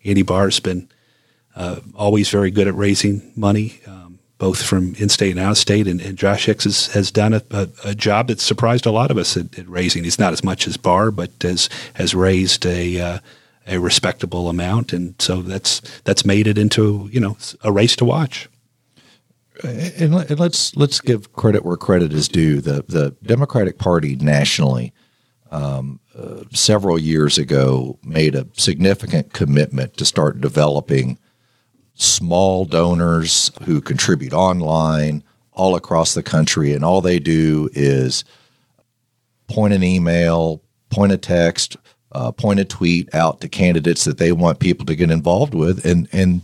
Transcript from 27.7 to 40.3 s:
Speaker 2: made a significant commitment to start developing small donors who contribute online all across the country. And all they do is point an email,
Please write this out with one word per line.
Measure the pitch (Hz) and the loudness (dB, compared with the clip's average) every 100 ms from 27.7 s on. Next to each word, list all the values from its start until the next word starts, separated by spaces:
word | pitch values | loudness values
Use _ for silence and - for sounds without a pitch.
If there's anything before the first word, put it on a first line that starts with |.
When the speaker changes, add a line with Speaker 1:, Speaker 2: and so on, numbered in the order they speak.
| 65 65 - | 2 -2 -10
Speaker 2:
made | - 78 78 69 | -6 0 2 0
a | 65 | -4
significant | - - 110 95 98 - 82 - | -4 -2 2 2 0 -2 -4 -2
commitment | - 73 69 73 67 64 - | -2 2 2 2 -2 -6 -4
to | - | -2
start | - 76 64 | 0 0 0
developing | 69 73 76 73 - 69 64 - _ _ _ _ _ _ _ - | -2 2 2 0 0 0 0 -6 _ _ _ _ _ _ _ -4
small | - - 85 87 95 92 90 | -2 0 0 2 2 2 0
donors | 85 87 85 85 82 82 - - - - | 2 2 2 2 0 0 0 -2 -4 -2
who | 78 | -2
contribute | - 67 - 80 67 | -2 -2 0 0 0
online | 78 92 90 78 80 80 78 76 76 - _ _ | 0 2 2 0 0 0 0 -2 -4 -8 _ _
all | - 95 87 | -2 0 0
across | - 82 82 87 | 0 0 0 -2
the | |
country. | - 80 78 - 71 | -2 0 0 0 -2
And | 71 | 0
all | 82 95 | 0 2
they | 90 87 | 2 0
do | 76 80 80 78 76 | 2 2 2 2 -2
is | 71 71 67 65 - - _ _ _ _ _ _ _ _ _ _ _ - | 0 0 2 0 -4 -8 _ _ _ _ _ _ _ _ _ _ _ -8
point | - 104 | 0 2
an | 98 | 2
email, | 90 92 85 85 85 | 2 2 2 2 2